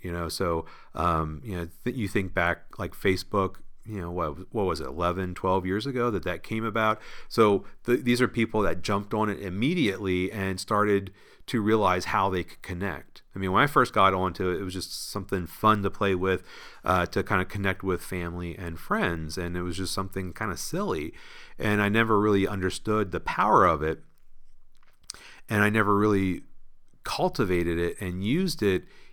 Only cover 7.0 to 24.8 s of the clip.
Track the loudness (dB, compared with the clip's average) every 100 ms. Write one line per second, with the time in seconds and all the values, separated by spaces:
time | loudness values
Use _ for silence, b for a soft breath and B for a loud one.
7 | B B B 4 6 6 B B 0 2
8 | 4 4 2 2 0 2 2 2 2 -2
9 | 0 0 0 -2 -6 -2 0 2 0 0
10 | 0 0 0 -2 -4 -4 0 2 4 2
11 | 0 b b b -4 0 4 4 4 2
12 | 2 2 2 0 -4 -8 -10 -6 -4 -6
13 | -12 -20 -14 -6 0 4 4 4 4 6
14 | 4 4 0 0 0 0 -4 -6 -8 -8
15 | -8 -8 -4 -4 -4 0 4 4 2 0
16 | 2 2 2 0 -2 B B B 0 2
17 | 2 0 0 0 0 -2 -2 -2 0 -2
18 | -2 -6 -4 -6 -8 -8 -8 -8 -2 0
19 | 0 -2 -4 -4 -4 -4 -4 -4 -4 -4
20 | -4 -4 -6 -6 -6 -6 -4 -4 -2 -4
21 | -6 -10 B B B B 0 2 4 4
22 | 4 4 4 4 2 0 -2 -2 0 0
23 | 0 -4 -4 0 4 6 6 4 0 -4
24 | -8 -20 -18 -16 -16 -16 -18 -20